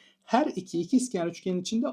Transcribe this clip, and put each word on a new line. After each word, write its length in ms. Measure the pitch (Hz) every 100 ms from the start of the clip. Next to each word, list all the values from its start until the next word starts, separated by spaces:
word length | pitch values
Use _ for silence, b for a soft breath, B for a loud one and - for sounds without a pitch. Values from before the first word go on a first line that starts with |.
| b b
her 220 | - 233 311 -
iki 260 | 180 170
ikiz 280 | 175 254 -
kenar 180 | 190 170
üçgenin 340 | 170 190 185
içinde 260 | 180 220 262